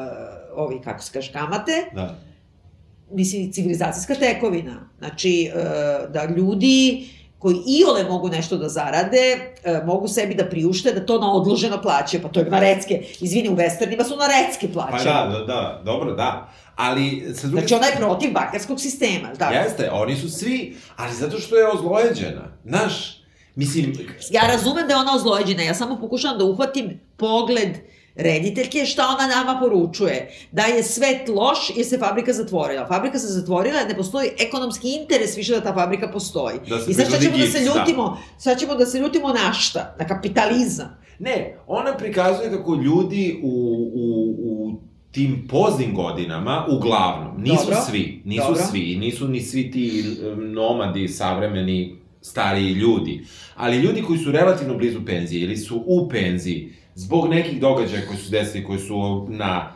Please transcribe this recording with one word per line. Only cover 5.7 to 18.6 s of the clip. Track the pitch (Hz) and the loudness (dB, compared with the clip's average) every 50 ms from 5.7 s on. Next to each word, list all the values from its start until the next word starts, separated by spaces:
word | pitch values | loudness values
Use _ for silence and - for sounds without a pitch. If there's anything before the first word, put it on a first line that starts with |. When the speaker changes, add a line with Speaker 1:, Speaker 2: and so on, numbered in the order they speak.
| 151 151 147 147 143 143 - 143 | -2 -2 0 0 0 -2 -4 -4
Speaker 1:
da | 147 151 151 | -4 -4 -2
ljudi | 165 170 180 185 190 202 190 240 269 262 262 262 254 254 - - - - - - - _ - | -2 0 2 2 2 2 4 4 6 6 6 6 4 4 0 -4 -12 -18 -20 -20 -20 _ -2
koji | - 190 180 180 - 254 269 311 | 2 2 2 2 2 4 6 6
iole | 381 311 247 202 185 | 6 6 6 4 2
mogu | 175 180 180 185 180 | 0 -2 -2 -2 -2
nešto | 160 160 165 - 190 | -2 -2 -2 -2 -2
da | 156 156 147 | -2 -2 -2
zarade, | 147 156 147 143 - 170 196 196 254 254 254 254 247 254 - - - - - | -2 -2 -2 0 2 0 2 4 4 4 6 4 2 0 -4 -10 -14 -8 -4
e, | 175 165 156 156 | -2 -2 0 0
mogu | 170 185 202 202 | 0 0 0 0
sebi | 208 - 233 202 196 - | -2 0 0 0 0 0
da | 196 175 | 0 -2
priušte | 160 165 160 160 180 185 - - 254 | 0 0 0 0 2 2 2 2 0
da | 214 190 - | 0 0 2
to | - 226 226 | 0 2 2
na | 208 202 196 | 4 4 4
odloženo | 185 156 202 - - - 220 208 - | 4 4 4 2 2 2 0 -2 -2
plaćaju, | - 196 147 139 139 - - 165 - | 0 2 2 2 0 0 -2 -4 -4
pa | 151 | -2
to | - 180 | 0 2
je | 156 | 2
na | 160 190 190 | 4 4 4
recke. | 196 196 190 190 - - 185 - - - - - | 6 6 4 4 2 -2 -2 -2 -4 -8 -10 -8
Izvini, | 180 175 180 240 226 208 | -4 0 0 2 2 2
u | 180 | 2
westernima | 170 170 165 170 - 226 185 226 226 233 | 2 2 2 2 0 -2 0 0 0 0
su | 262 285 | 0 0
na | 285 285 285 | 0 2 4
recke | 277 262 - - - - 214 | 4 4 4 2 0 -4 -4
Speaker 2:
Pa | 165 156 170 | -4 -4 -4
Speaker 1:
plaćaju. | 127 - - 127 - | -4 -2 -2 0 2
Speaker 2:
da, | 151 147 139 - 101 | 4 4 4 2 0
da, | 104 113 113 | -2 -4 -4
da, | 123 127 117 - - - - - | -4 -2 -2 -4 -4 -6 -6 -4
dobro, | 110 123 - 139 123 101 | -4 -2 -2 -2 -4 -2
da. | - 120 131 - - - - - - - - - | -2 -2 -2 -2 -4 -8 -16 -20 -20 -20 -12 -4
Ali, | - 123 127 131 135 139 139 135 135 - - | -2 0 0 2 2 0 0 -2 -4 -6 -8
sa | 123 - 143 | -8 -6 -4
druge | 135 160 165 | -2 0 0
Speaker 1:
Znači, | - - 233 | 2 4 4
ona | 226 254 | 4 4
je | 285 | 4
Speaker 2:
strane | 277 262 220 | 2 2 2
Speaker 1:
protiv | 196 180 - 302 254 202 | 0 0 0 0 0 0
bankarskog | - 131 - - 196 | 0 -2 -2 -4 -6